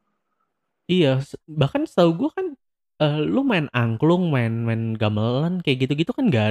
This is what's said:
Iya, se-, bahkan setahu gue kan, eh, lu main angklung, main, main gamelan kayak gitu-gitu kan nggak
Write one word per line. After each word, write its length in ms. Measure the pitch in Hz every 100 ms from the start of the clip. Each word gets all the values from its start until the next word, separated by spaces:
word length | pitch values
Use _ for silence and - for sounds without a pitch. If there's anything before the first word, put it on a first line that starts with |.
| _ _ _ _ _ _ _ _ -
Iya, 320 | 180 143 131
se-, 160 | 139 - -
bahkan 400 | 151 139 285 320
setahu 400 | - 170 165 285
gue 40 |
kan, 120 | - 370 269 _ _ _ -
eh, 200 | 151 151
lu 240 | 151 214 277
main 240 | 190 147
angklung, 640 | 123 117 113 156 180 175
main, 320 | 131 113 113 117
main 320 | 113 113 110
gamelan 640 | 110 107 113 127 170 180
kayak 240 | 156 127 135
gitu-gitu 240 | 147 170
kan 160 | 269 254
nggak 200 | 117 107